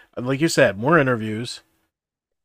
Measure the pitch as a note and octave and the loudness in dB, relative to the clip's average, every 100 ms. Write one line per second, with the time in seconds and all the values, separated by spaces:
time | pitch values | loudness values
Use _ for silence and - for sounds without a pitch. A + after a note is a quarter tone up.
0 | - - B2 C3+ D#3+ D#3 B2+ G2 A#2+ E3 | -16 -10 -6 -2 0 4 2 2 2 2
1 | C3+ A#2+ A2 G#2+ A#2+ - _ _ _ _ | 2 0 -4 -6 -8 -14 _ _ _ _
2 | _ _ _ _ | _ _ _ _